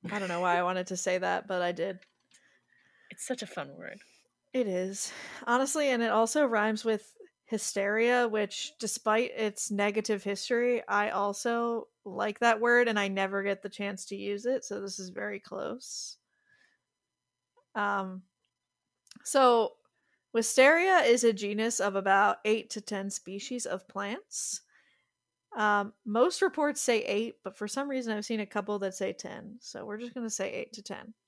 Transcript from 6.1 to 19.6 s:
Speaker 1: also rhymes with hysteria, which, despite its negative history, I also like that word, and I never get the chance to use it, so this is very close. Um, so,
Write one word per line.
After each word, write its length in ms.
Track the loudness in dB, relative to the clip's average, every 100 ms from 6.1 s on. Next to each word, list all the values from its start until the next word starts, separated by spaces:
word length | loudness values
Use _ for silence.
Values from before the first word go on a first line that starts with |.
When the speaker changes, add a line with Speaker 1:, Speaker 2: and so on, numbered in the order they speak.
Speaker 1:
also 340 | 4 4 4
rhymes 400 | 4 4 2 0
with 300 | 0 -2 -2 -20 -20 _ _
hysteria, 800 | -4 -2 -2 0 2 4 4 2
which, 440 | 0 -2 -4 -10 -8
despite 520 | -6 -4 2 2 2
its 400 | 0 -2 -2 -4
negative 520 | 0 2 2 0 -2
history, 640 | -2 -4 0 0 2 0 0
I 220 | 0 0
also 800 | 0 0 0 -2 0 0 -4 -6 _
like 360 | -12 -4 -4 2
that 200 | 2 4
word, 280 | 6 6 6
and 100 | 2
I 100 | 0
never 340 | 0 0 0
get 200 | 0 -2
the 80 | -4
chance 340 | -6 -6 -6 -10
to 100 | -8
use 280 | -6 -4
it, 220 | -2 -2 -4
so 160 | -8
this 160 | -8 -10
is 100 | -10
very 320 | -8 -8 -8
close. 760 | -10 -8 -8 -8 -10 -10 -10 -14 _ _ _ _ _ _ _ _ _ _ _ _ _ _ _
Um, 460 | -4 -2 -2 -4 -10 -16 _ _ _ _ _ _ _ _ -16
so, 480 | -2 4 6 6